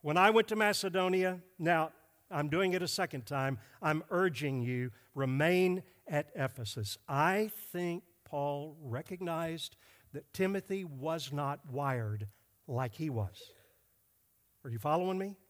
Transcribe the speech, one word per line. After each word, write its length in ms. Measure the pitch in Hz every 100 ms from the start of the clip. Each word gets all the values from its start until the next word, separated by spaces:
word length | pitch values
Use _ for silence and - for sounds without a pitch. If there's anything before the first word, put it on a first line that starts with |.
when 140 | 147 165
I 140 | 196
went 180 | 220 220
to 80 | 220
Macedonia, 840 | 208 202 196 180 185 185 185 185 - -
now 320 | 165 165 156 - _ _ _
I'm 160 | 165 147
doing 240 | 160 190
it 100 | 180
a 60 | 170
second 380 | - 180 139 117
time, 340 | 143 135 135 - -
I'm 200 | 165 156 -
urging 500 | 180 185 123 143 131
you, 300 | 120 127 123 - _
remain 720 | - 135 135 156 180 185 185 - _ -
at 240 | 147 151 -
Ephesus." 600 | 135 - 110 - 101 - -
I 460 | 139 160 190 214 - -
think 320 | 180 175 170 - _
Paul 540 | - 147 143 143 151 156
recognized 960 | 143 120 - 180 180 165 165 165 - - - - _
that 180 | 143 -
Timothy 540 | - 190 196 190 196 180
was 480 | 139 147 165 135
not 260 | 143 139 143 143
wired 600 | 131 139 127 110 107 104 _ _ _ -
like 300 | 123 127 -
he 140 | 156
was. 420 | 117 95 - - - _ _ _ _ _ _ _ _ _ _
Are 60 | 139
you 100 | 117
following 380 | 143 160 180 185
me? 180 | 196 196